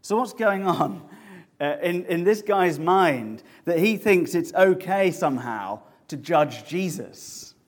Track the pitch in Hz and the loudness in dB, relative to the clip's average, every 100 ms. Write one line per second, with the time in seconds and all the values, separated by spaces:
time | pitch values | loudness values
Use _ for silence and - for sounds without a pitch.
0 | - 214 247 - 220 196 196 - 151 190 | -2 -2 -2 0 0 2 0 0 -2 -4
1 | - - - 185 - _ 143 147 175 175 | -16 -20 -20 -20 -20 _ -4 -2 -2 -2
2 | 180 175 175 214 208 196 180 147 160 190 | -2 0 2 0 0 2 2 0 2 4
3 | 180 131 110 110 - - - 170 208 214 | 4 2 -6 -12 -16 -12 -2 2 2 2
4 | 226 185 165 175 165 - 190 185 - 196 | 2 2 2 -2 -2 4 4 4 0 0
5 | 190 - 160 131 123 110 95 107 - _ | 0 0 -2 -2 -6 -8 -8 -10 -12 _
6 | _ 147 117 170 151 117 - 170 190 - | _ -12 0 2 2 -4 -8 -4 -4 -6
7 | 104 - - - - _ | -12 -16 -18 -18 -20 _